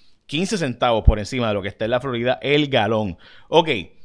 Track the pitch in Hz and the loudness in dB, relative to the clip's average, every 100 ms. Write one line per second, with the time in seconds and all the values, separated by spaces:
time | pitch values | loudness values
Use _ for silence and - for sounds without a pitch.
0 | - _ - 147 190 208 139 117 123 110 | -20 _ -8 -4 -2 -2 -4 0 2 4
1 | - 104 98 127 113 101 95 - 110 123 | 2 0 -4 -2 -2 -2 -4 -6 -2 -2
2 | 135 117 120 127 131 147 143 127 104 110 | -2 -4 -2 -2 0 0 2 2 2 0
3 | 101 80 - - - 160 160 110 80 - | -2 -8 -16 -20 2 2 4 -2 -6 -18